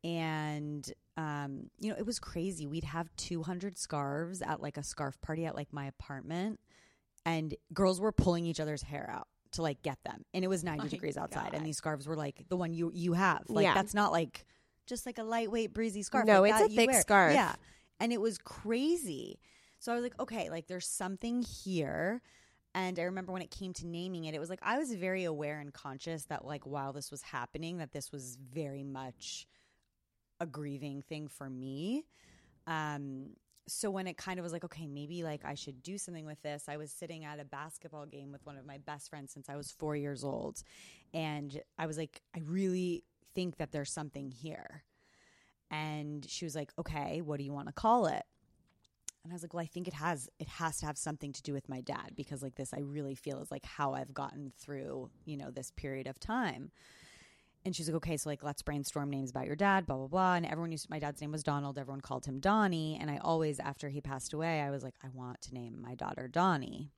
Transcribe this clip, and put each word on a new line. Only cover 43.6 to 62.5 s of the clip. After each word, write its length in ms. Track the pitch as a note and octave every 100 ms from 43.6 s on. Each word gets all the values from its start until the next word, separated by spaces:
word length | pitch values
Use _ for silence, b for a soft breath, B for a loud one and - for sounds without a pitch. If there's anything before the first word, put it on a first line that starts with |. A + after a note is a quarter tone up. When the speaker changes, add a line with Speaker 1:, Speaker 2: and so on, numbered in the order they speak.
| D3+
Speaker 1:
there's 200 | D3+ C#3
something 400 | - D3+ C#3+ C#3
here." 520 | A#2+ D#3 - - D3 _ _ _ _ _ _ _ _ _
And 580 | D3+ D#3 D3+ D3 D3 C#3
she 160 | -
was 100 | E3+
like, 160 | D3 C#3+ -
"Okay, 420 | E3 D#3 C#3+ E3
what 160 | D3+ C#3+
do 60 |
you 100 | C#3
wanna 200 | C#3+ C3+
call 320 | - A3 A#3+
it?" 200 | E3+ C3 - _ _ _ _ _ _ _ - _
And 100 | E3
I 20 |
was 60 | F3
like, 120 | E3
"Well, 100 | E3+
I 40 | D#3+
think 200 | F3 F3+
it 40 |
has, 340 | D3 D#3+ D3+ B2+ _
it 80 | D3+
has 320 | - E3 -
to 60 |
have 120 | D#3 C#3
something 360 | D#3+ D3 C#3+
to 80 | C3+
do 100 | -
with 160 | C#3 -
my 140 | C3
dad, 320 | A#2+ C#3 -
because, 260 | - C3+ C#3
like, 140 | C3+
this, 180 | B2 C3
I 60 | C#3+
really 360 | C#3 D3 C#3
feel 260 | C3+ - C3
is, 100 | -
like, 140 | C#3
how 280 | - - C#3
I've 200 | C3+ C3+
gotten 380 | C#3 C#3 C3+ C#3
through, 580 | - - C#3 C#3 C3 B2+ -
you 100 | -
know, 160 | C#3+ C#3
this 200 | B2+ B2+
period 360 | - D3 C3+ C3+
of 120 | C3+
time." 520 | - A#3 G#3 B2+ C#3+ b b b b b b b b b
And 100 | F#3+
she's 140 | E3+ E3
like, 80 | D#3+
"Okay, 180 | -
so, 140 | D3+ D#3
like, 140 | C#3+
let's 180 | C#3+ C#3+
brainstorm 480 | - D3 C#3 D3+ C#3+
names 200 | C#3 C3
about 140 | C3
your 120 | C3 D3+
dad, 280 | G3+ F#3+
blah, 120 | F3 C3
blah, 100 | C3+
blah." 280 | F3+ F#3
And 100 | F3+
everyone 260 | E3+ D#3 E3+
used, 180 | D#3 -
my 100 | D#3
dad's 200 | D3 C#3+
name 140 | D3
was 100 | D3+
Donald. 340 | D3 C#3+ C#3+ C#3
Everyone 220 | C3 C#3
called 260 | - C3
him 140 | C#3 C3+
Donnie. 580 | F#3+